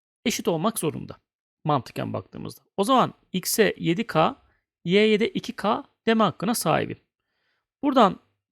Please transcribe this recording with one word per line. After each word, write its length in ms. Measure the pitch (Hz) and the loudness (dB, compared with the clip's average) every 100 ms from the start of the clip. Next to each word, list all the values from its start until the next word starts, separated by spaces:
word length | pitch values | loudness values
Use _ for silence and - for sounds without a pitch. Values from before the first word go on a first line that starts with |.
| _ _ 233 | _ _ -6
eşit 220 | - 214 | -4 -2
olmak 320 | 165 202 - | 0 -2 -2
zorunda. 380 | 156 131 92 - _ _ _ _ | -4 -6 -12 -18 _ _ _ _
Mantıken 500 | 156 143 - - 117 | -2 -2 -4 -10 -8
baktığımızda. 480 | 107 - 117 107 - _ - | -8 -10 -14 -16 -16 _ -4
O 60 | |
zaman 300 | 202 254 160 - _ | 2 2 2 -4 _
x'e 420 | 185 - - 190 - | -6 -2 0 0 0
yedi 300 | 165 170 - | -2 -2 0
k, 340 | 156 185 277 _ _ _ _ 170 | 2 0 -2 _ _ _ _ 0
y'ye 340 | 196 214 208 | 2 4 2
de 100 | 226 | 0
iki 240 | - - | -4 -8
k 300 | - 202 254 - _ - | -4 -2 -2 -6 _ 0
deme 180 | 226 | 2
hakkına 320 | 202 - 196 226 | 2 0 -4 -2
sahibim. 420 | 170 131 110 - _ _ _ _ _ _ _ _ | 0 0 -2 -8 _ _ _ _ _ _ _ _
Buradan 360 | 285 262 196 - _ _ _ | 0 4 4 2 _ _ _